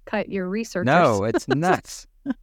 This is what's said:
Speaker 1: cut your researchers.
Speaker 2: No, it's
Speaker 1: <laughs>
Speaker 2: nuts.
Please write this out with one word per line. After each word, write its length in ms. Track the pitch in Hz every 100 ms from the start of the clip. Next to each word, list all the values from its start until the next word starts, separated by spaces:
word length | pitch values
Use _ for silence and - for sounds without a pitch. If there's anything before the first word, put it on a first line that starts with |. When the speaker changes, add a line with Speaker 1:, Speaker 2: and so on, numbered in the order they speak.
| -
Speaker 1:
cut 220 | 214 -
your 200 | 196 180
researchers. 380 | 208 226 185 117
Speaker 2:
No, 360 | 170 147 101
it's 240 | 107 339 -
Speaker 1:
<laughs> 0 |
Speaker 2:
nuts. 580 | 143 175 156 - - - _ 277 -